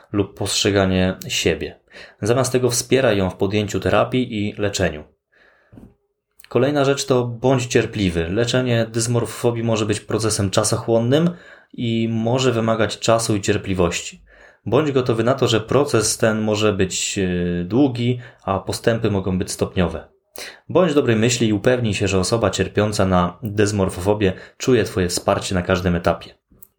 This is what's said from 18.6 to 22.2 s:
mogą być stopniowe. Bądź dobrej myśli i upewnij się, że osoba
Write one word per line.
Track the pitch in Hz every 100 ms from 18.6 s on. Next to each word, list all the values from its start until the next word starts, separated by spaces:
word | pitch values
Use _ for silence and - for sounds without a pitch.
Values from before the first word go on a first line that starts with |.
| - 101 - 113 113
mogą | 101 95 92
być | 95
stopniowe. | - 98 - 85 80 - _ _ - - - -
Bądź | 131 180
dobrej | 147 127 110
myśli | 117 120 113
i |
upewnij | 104 123 123 117
się, | 95 101
że |
osoba | 95